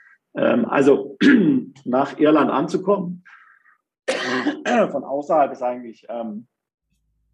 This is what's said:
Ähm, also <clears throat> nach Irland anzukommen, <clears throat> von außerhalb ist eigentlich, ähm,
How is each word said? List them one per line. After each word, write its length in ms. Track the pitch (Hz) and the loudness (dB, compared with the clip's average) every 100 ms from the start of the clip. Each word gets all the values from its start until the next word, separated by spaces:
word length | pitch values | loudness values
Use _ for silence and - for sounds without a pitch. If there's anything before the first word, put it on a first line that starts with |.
| _ _ _ | _ _ _
Ähm, 300 | - 120 117 | -2 0 0
also 540 | 113 120 139 135 - - | 0 2 4 4 0 2
<clears throat> 640 | 269 247 170 131 - - | 4 6 4 0 -2 -14
nach 340 | - 127 143 - | -4 -2 -2 0
Irland 320 | 151 156 123 | 2 4 2
anzukommen, 720 | 120 160 185 190 202 175 - _ - _ _ _ _ _ _ - | -2 -2 -4 -2 -2 -2 -10 _ -20 _ _ _ _ _ _ -8
<clears throat> 800 | 262 - 254 262 - - 240 185 | -6 -4 -4 -4 -4 0 2 2
von 140 | 139 | -2
außerhalb 480 | - 143 143 160 135 | -6 -8 0 2 2
ist 100 | 117 | 0
eigentlich, 440 | 123 123 120 107 - | -6 -6 -12 -18 -12
ähm, 380 | 117 113 107 127 _ _ _ _ _ _ _ _ | -10 -8 -12 -16 _ _ _ _ _ _ _ _